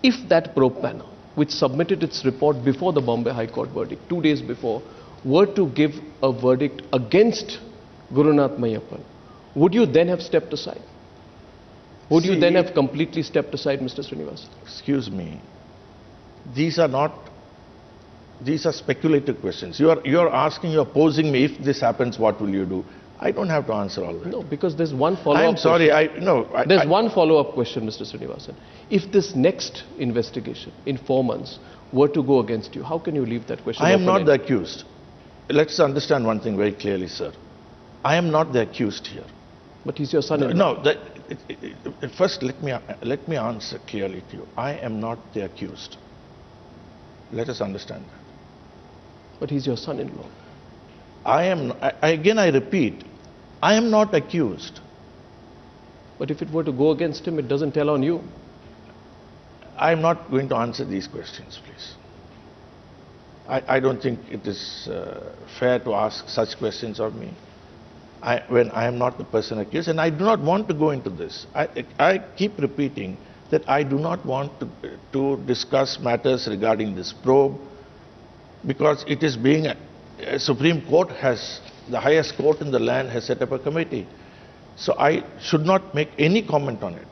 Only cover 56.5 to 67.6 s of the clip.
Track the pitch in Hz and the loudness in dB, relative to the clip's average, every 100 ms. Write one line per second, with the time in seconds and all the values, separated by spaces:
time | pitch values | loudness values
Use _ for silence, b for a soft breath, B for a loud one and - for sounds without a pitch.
56.5 | 156 151 127 151 147 170 147 - 160 127 | -2 -2 2 2 4 -2 -4 -4 -4 -2
57.5 | 139 151 151 147 147 139 170 - - - | -2 0 0 0 2 0 -2 -6 -20 -20
58.5 | - - - - - - - - - - | -20 -20 -20 -20 -20 -20 -20 -20 -20 -20
59.5 | - - - 151 165 160 170 - 135 135 | -20 -18 -2 0 2 2 0 0 -2 0
60.5 | 123 120 113 95 95 - - - - - | -2 -2 -4 -6 -6 -6 -12 -14 -16 -18
61.5 | - - - - - - - - - - | -20 -20 -20 -20 -20 -20 -20 -20 -20 -20
62.5 | - - - - - - - - - - | -20 -20 -20 -20 -20 -20 -20 -20 -20 -6
63.5 | 131 - 131 131 127 135 117 - 107 - | -6 0 2 2 0 -4 -6 -10 -10 -8
64.5 | 98 - - - 90 90 - - - - | -8 -10 -12 -10 -8 -8 -12 -14 -16 -18
65.5 | - 127 123 120 101 107 - - - 110 | -2 0 0 0 0 -2 -4 -6 -2 -2
66.5 | - 110 - 113 107 110 113 113 - - | -2 -6 -6 -10 -6 -6 -6 -14 -14 -20
67.5 | - | -20